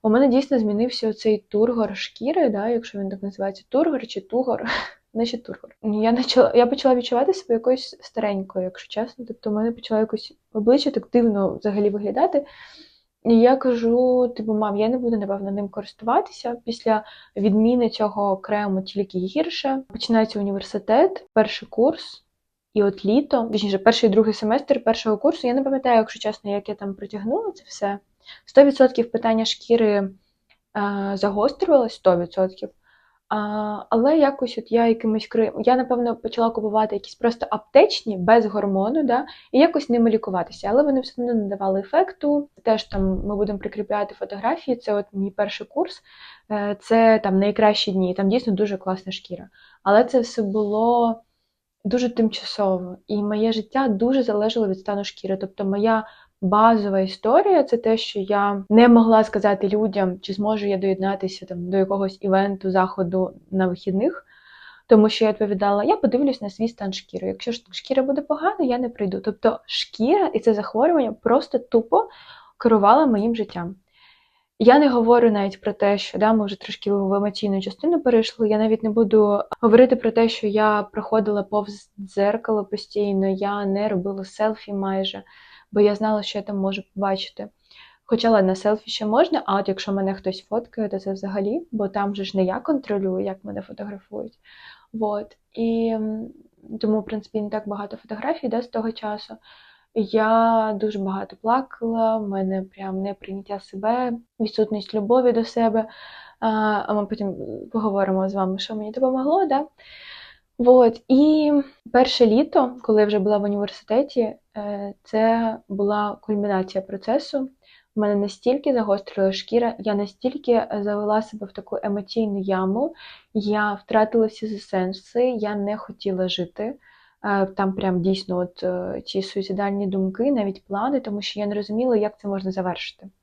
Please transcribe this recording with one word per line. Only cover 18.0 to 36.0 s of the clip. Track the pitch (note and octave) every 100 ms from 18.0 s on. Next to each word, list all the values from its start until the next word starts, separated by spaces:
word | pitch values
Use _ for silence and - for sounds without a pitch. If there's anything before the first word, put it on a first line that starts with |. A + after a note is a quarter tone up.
| G#3+ G#3 G3+ F#3+
крему | - G#3 G#3 F#3+
тільки | F#3+ G3 F#3+ F#3
гірше». | F#3+ D4 E4 - C4+ C4+ C4+
Починається | - - A3+ A3 G#3
університет, | G3+ G3 - G#3 G3+ A#3 F#4 F#4+ -
перший | A3 G#3+ - -
курс, | - B3+ D#4+ - - _ _ _ _ _
і | G#3+
от | G3+ G3
літо, | F#3+ A#3+ C#4+ C4 A#3
точніше, | G#3+ G3+ G3
перший | G3 - A3+
і |
другий | G3+ A3
семестр | G#3+ G#3+ B3+ C#4 C4+
першого | A3 A3 A3+ G#3+
курсу. | D4 - B3
Я |
не | B3+
пам'ятаю, | C4+ C4+ C4 A#3
якщо | A3 -
чесно, | G#3+ G#3 G#3
як | G3+ G3+
я |
там | G3+ G3+
протягнула | G3 G3+ G#3+ G#3 E4+ A4
це | - _
все. | - G3+ G3+ _ _ - -
Сто | - -
відсотків | C#4+ C#4 B3+ B3+ A#3
питання | A3+ A#3 A3
шкіри, | A3 - - A#3 G#3+ G3+ G3 F#3+ _ _ _ _ _ G#3+
е, | G3+ G3+ G3
загострювалось, | G3 G3+ G3+ B3 - F#4 C#4+ A#3
сто | - F#3+ F3
відсотків. | F3 - F#3+ F#3+ - _ _ _ _ _ _
А, | G#3+ G#3 G#3+ G#3+ G#3 -
але | A3+ C4 D#4+
якось | C#4 C#4 A#3+ -
от | A3+
я | A#3 A#3
якимось | A3+ A3 G#3+ -
кри-, | A3+ A3 -
я, | A3
напевно, | B3+ B3+ B3